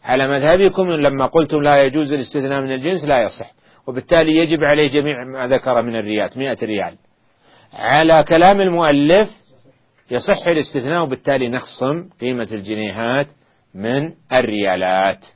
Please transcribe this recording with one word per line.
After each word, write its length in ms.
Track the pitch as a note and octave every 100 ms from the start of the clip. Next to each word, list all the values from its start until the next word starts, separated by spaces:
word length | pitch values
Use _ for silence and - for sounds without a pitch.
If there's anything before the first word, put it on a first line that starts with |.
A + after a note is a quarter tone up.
على 240 | - C3 C3+
مذهبكم 600 | C#3 D3 F3+ G3 F#3+ F#3
لما 360 | E3 C#3+ C3+ C3
قلتم 360 | - G3 D3+
لا 220 | D3 C#3+
يجوز 280 | C#3 C#3+ D3
الاستثناء 500 | C#3+ B2 D3 C3+ C#3
من 100 | C3+
الجنس 320 | C3 C#3+ F#3
لا 200 | D3 C3+
يصح، 280 | G#2 - G2 _ _ _ -
وبالتالي 500 | B2+ - E3+ D#3+ D#3
يجب 260 | E3 D#3+
عليه 240 | D3 D3 D3
جميع 360 | C#3+ D3 C3 B2+
ما 140 | C3 B2
ذكر 340 | C3 C3 A#2+
من 140 | A#2 A#2
الريال، 340 | G#2 G#2+ F#2+ B2+
مائة 300 | C3+ A#2+ A#2
ريال. 320 | G#2 F2 F2 _ _ _ _ _ _ _ -
على 480 | - D3 D#3+ D#3+
كلام 380 | D3+ E3 F3+ G3+
المؤلف 680 | F#3+ E3+ D#3+ C#3+ C#3+ F#3 G#3+ - _ _ _ _ _ _ _
يصح 360 | B2 - G3+ F3
الاستثناء، 560 | D#3+ C#3 C#3+ B2 E3+
وبالتالي 460 | D#3 C3 - C3+ B2
نخصم 600 | B2 - - B2+ D#3+ F3 _
قيمة 260 | B2 B2 A2
الجنيهات 760 | A2 G2 G#2+ G#2+ G2 A#2 C3 C#3+ _ _ _ _ F#2
من 380 | G#2+ C3+ D#3 - _
الريالات. 960 | B2+ A#2+ G#2 G2 F#2 F#2 F#2 G2 F#2 -